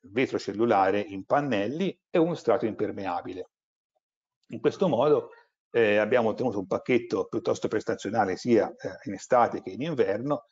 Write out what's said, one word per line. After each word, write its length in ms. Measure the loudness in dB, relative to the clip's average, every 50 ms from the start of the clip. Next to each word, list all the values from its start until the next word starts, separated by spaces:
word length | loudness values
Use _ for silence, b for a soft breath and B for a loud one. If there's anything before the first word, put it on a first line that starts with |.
vetro 380 | -20 -6 -4 -2 -2 0 -2 -4
cellulare 640 | -4 -4 -2 0 2 4 4 4 4 4 2 0
in 240 | -2 -4 -8 -10 -4
pannelli 720 | -2 0 0 0 0 0 -2 -2 -2 -4 -4 -4 -4 -6 _ _ _
e 80 | 0 2
uno 160 | 2 2 0
strato 320 | -2 0 0 2 2 0
impermeabile. 840 | -2 -4 -4 -4 -4 -4 -6 -6 -6 -6 -6 -6 -10 -10 -12 -14 -16 _ _ _ _ _ _ _ _ _ _ _ _ _ _ _ _ _ _ _ -16
In 120 | -8 -4
questo 280 | -2 -2 0 0 0 2
modo, 420 | 2 4 4 4 4 2 0 B B B B B _ _ _ _
eh, 260 | 2 4 4 4 4
abbiamo 340 | 4 4 4 2 2 2 2
ottenuto 280 | 0 -2 -2 -2 -2 -4
un 80 | -4
pacchetto 600 | -2 -4 -2 0 2 2 0 0 0 -2 -4 -2 -4
piuttosto 400 | -6 -4 -2 -2 -2 -2 -2 -2
prestazionale 680 | -2 -2 -2 -4 -6 -6 -6 -2 0 0 0 0 -2
sia, 340 | -2 0 4 4 4 4 2
eh, 380 | -2 -8 -12 -12 -12 -12 -10 -10
in 60 | -10
estate 480 | -10 -2 2 4 4 4 2 0 -4
che 80 | -10 -10
in 100 | -10 -8
inverno. 680 | -6 -2 0 0 0 0 0 -2 -2 -4 -4 -4 -6 _